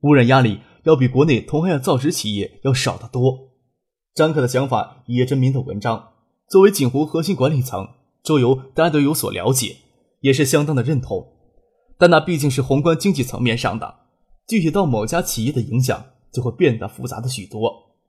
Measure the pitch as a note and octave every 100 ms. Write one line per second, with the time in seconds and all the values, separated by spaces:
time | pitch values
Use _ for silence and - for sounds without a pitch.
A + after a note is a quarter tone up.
0 | C#3+ C#3+ A#2+ C3 A#2+ G2+ - _ - D#3
1 | B2+ B2+ D#3 A#2+ - D3+ F3 D3+ C3 C#3
2 | C#3 F3 G#2+ G#2 G2 - C3+ C3 - F2
3 | - C3 B2+ B2+ - _ _ _ _ _
4 | _ - D#3 D#3 B2 B2+ C3+ A#2 G#2 -
5 | - B2 B2 C#3 C3 C3+ - G2+ A#2 A2
6 | - _ _ _ _ F#3+ G3 G3+ C3 B2+
7 | D3+ D#3+ D#3+ F3+ C3+ D#3 B2+ F#2+ F#2+ _
8 | _ _ - D3+ B2 C3+ C3 - E3 D3+
9 | C#3+ D#3+ - G2+ F#2+ C3 G#2 - _ _
10 | _ _ C3 C3+ C#3 D#3 D3 C#3+ A#2 D3
11 | - F#2+ - _ _ _ _ _ _ _
12 | F3 D#3+ D#3 E3 C#3+ C3 C3 C#3 D3+ D#3+
13 | G3+ D3+ A#2+ - A#2+ A2+ - G#2+ - -
14 | _ _ _ _ _ A3 E3 G3+ F3+ A2+
15 | G#2+ E3+ F3 - A2 C3 A2+ C3 C3 -
16 | - _ _ - B2 - E3 A2+ G2+ -
17 | A#2+ - B2 B2+ F#2 G#2+ A2+ - _ _